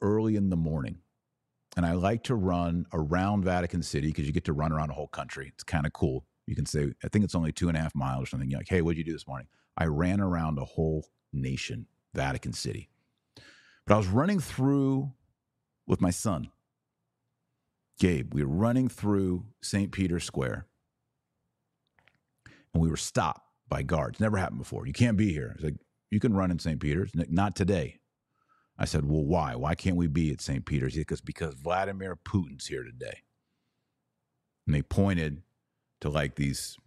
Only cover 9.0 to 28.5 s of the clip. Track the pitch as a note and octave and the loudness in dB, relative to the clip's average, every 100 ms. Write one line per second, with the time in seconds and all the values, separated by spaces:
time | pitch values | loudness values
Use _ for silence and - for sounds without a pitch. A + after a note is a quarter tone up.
9 | D#2+ D#2 - C2 - _ _ - D#2+ D2 | -4 -6 -8 -12 -14 _ _ -2 0 2
10 | F2 G2+ F#2+ E2+ D#2+ C#2+ C2 - D#2+ D#2 | 2 2 2 0 0 -2 -4 -2 0 0
11 | - _ _ C2+ C2 C2 - A#2 - _ | -6 _ _ -6 -4 -4 -6 -10 -12 _
12 | _ - C#2 C2 B1 - A#1+ - - _ | _ -4 -2 -2 -6 -6 -6 -8 -12 _
13 | _ _ _ - - - - _ - G#2 | _ _ _ -20 -20 -20 -20 _ 4 4
14 | F#2 A2 F3 G3 - - C3+ C#3 C3+ C3+ | 6 2 2 2 -2 0 2 4 2 0
15 | C#3 - _ _ _ _ _ _ - F#2 | -2 -8 _ _ _ _ _ _ -2 2
16 | F2+ - A2 D2+ B1 _ _ _ _ _ | 2 0 -2 -2 -6 _ _ _ _ _
17 | _ _ _ _ _ _ _ _ _ - | _ _ _ _ _ _ _ _ _ 2
18 | F#2+ D2+ - C#2+ C#2 E2 A2+ B2+ B2+ - | 4 4 0 -2 0 2 2 2 0 -2
19 | G#2 G2 F#2+ F2+ G#2+ _ - G2+ G2+ - | 0 2 2 -2 -4 _ -2 0 0 0
20 | F#2 E2+ - - B1+ G#1 - _ _ _ | 0 0 -2 -4 -4 -4 -10 _ _ _
21 | _ _ _ _ _ _ _ _ _ _ | _ _ _ _ _ _ _ _ _ _
22 | _ _ _ _ - - _ E2 E2 D#2+ | _ _ _ _ -20 -20 _ 2 2 2
23 | - A#2+ D#2+ - _ _ - C#2+ C#2 D2+ | -2 0 0 -2 _ _ -6 -4 0 0
24 | B1 - G#2+ G2+ F2 B1 - G#1 B1+ - | 0 0 0 2 -2 -6 -8 -8 -6 2
25 | A#2+ G2+ G#2+ D2+ A#1+ - D#2 - _ _ | 4 4 2 2 -4 -4 -4 -4 _ _
26 | - G#2 B2+ G2 F#2 E2 E2 C#2+ D2 D#2 | -2 2 4 2 2 0 -2 -2 0 0
27 | F#2+ E2 E2 E2+ G2+ - F#2 F#2 B1+ - | 0 -2 0 2 2 2 2 2 -2 -8
28 | _ _ _ _ _ | _ _ _ _ _